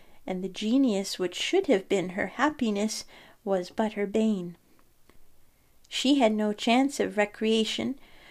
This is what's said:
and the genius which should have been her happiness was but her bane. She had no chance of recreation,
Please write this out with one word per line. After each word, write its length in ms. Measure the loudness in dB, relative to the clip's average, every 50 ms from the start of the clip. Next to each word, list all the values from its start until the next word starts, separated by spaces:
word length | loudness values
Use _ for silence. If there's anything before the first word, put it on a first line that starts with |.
| -20 -20 -20 -14 -10
and 160 | -8 -6 -6 -6
the 60 | -8
genius 680 | -8 -6 -2 0 2 4 4 2 2 0 -2 -4 -4 -4
which 160 | -4 -4 -4
should 320 | -6 -4 0 2 2 4
have 220 | 4 2 2 2 0
been 220 | 0 0 0 -2
her 180 | -4 -4 -6 -4
happiness 760 | -2 0 0 0 0 0 -2 0 0 0 0 -2 -2 -6 -10 -14 -18 -20 -20 -20 -20 _ _
was 260 | -2 -2 -2 -2 -4
but 240 | -4 -2 -2 -2 -2
her 120 | -2 -4
bane. 500 | -2 0 2 2 2 2 0 -4 -8 -12 -14 _ _ -20 _ _ _ _ _ _ -20 _ -20 -20 -20 -20 -20 -20 -20 _ _ _ _ _ -20 -20 _
She 300 | -8 -2 2 2 4 4
had 140 | 4 4 4
no 200 | 2 0 -2 -2
chance 480 | 0 2 4 4 4 4 2 0 -2
of 160 | -2 -2 0
recreation, 840 | 0 -2 -2 -2 -2 0 2 2 2 2 0 -2 -4 -4 -4 -6 -8 -12 -20 -20 -20 -20 -20